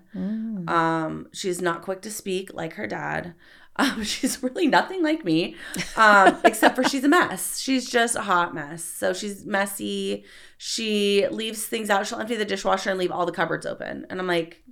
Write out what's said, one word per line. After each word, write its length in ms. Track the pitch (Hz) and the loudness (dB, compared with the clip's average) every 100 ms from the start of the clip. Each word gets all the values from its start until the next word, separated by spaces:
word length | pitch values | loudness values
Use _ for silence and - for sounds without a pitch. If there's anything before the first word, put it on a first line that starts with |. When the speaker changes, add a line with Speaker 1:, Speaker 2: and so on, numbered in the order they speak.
| - | -14
Speaker 1:
Mm. 560 | 185 190 220 220 208 165 | -8 -6 -4 -6 -6 -2
Speaker 2:
Um, 580 | 165 165 165 160 156 - | 2 2 0 -2 -6 -12
she's 300 | - 190 175 | -8 -4 -2
not 200 | 180 170 | -2 -2
quick 200 | - 190 | -6 -8
to 100 | 220 | -8
speak 420 | 208 202 185 190 | -10 -6 -6 -6
like 200 | - 165 | -8 -8
her 140 | - 214 | -8 -8
dad. 480 | 170 151 156 170 165 - - - - | -6 -6 -6 -8 -14 -20 -20 -14 -2
Um, 260 | 277 208 | 0 0
<laughs> 80 | 214 | -6
she's 320 | - 269 - | -4 -4 -2
really 240 | 254 254 320 | -6 0 4
nothing 340 | - 320 381 | 4 2 -2
like 220 | 311 320 | 0 0
me, 320 | 180 160 185 - - 185 - - | 0 0 0 -6 -10 -8 -4 6
um, 460 | 220 202 190 - | 8 10 8 8
Speaker 1:
<laughs> 20 | |
Speaker 2:
except 320 | 226 226 - - | 2 6 4 4
for 80 | |
she's 220 | 254 277 277 | 0 2 4
a 20 | |
mess. 500 | 349 - 180 - - | 4 4 -2 -6 -6
She's 300 | - 262 240 | -2 -2 0
just 280 | 240 233 - | 2 2 0
a 40 | |
hot 300 | 202 180 175 | 2 2 2
mess. 300 | 165 143 170 | -2 -10 -10
So 300 | - - 196 | -10 -4 -2
she's 320 | 185 208 196 - | -2 -4 -8 -4
messy. 800 | 202 202 - 208 202 196 202 - - - - | -2 -2 -4 -4 -4 -4 -6 -10 -20 -20 -14
She 680 | - - 220 208 202 202 190 | -8 -4 0 2 4 4 2
leaves 340 | 214 220 214 - | -2 -6 -6 -6
things 240 | 226 214 | -4 2
out. 160 | 196 202 | 0 0
She'll 140 | 214 | -6
empty 160 | 220 226 | -4 -2
the 80 | |
dishwasher 460 | 208 196 196 190 202 | -2 -2 0 0 0
and 100 | 185 | -2
leave 120 | 180 | -2
all 140 | - 175 | 0 -2
the 60 | |
cupboards 340 | 170 165 156 - | 0 -2 -2 -4
open. 400 | - - 69 - | -8 -8 -10 -8
And 100 | 190 | -6
I'm 80 | 185 | 0
like, 340 | 170 165 - - | 0 -2 -8 -20